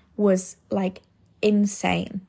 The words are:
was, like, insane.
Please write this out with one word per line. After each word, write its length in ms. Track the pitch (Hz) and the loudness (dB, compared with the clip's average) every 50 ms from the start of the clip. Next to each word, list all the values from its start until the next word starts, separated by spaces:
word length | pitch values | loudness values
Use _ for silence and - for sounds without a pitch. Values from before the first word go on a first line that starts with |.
| _ _ _ | _ _ _
was, 400 | - 208 202 190 185 185 - - _ _ - | 0 2 2 2 2 0 -4 -12 _ _ -6
like, 320 | - 202 190 185 185 - _ _ _ _ _ _ _ _ - | -4 -2 -2 -4 -6 -8 _ _ _ _ _ _ _ _ 0
insane. 760 | 214 208 208 208 202 - - - - 180 170 180 - - 196 - | 2 4 4 2 2 0 -2 -2 -2 -2 -2 -4 -6 -10 -12 -14